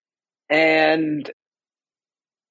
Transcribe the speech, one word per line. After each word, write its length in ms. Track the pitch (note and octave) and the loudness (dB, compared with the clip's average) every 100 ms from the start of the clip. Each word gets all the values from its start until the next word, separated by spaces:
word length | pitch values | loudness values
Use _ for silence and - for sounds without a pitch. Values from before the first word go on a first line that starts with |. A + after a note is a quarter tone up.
| _ _ _ _ - | _ _ _ _ -4
And 840 | D#3 D#3+ D#3 D#3 D#3+ D#3 D3+ - - _ _ _ _ _ _ _ _ _ _ _ | 0 2 2 2 0 -2 -6 -8 -16 _ _ _ _ _ _ _ _ _ _ _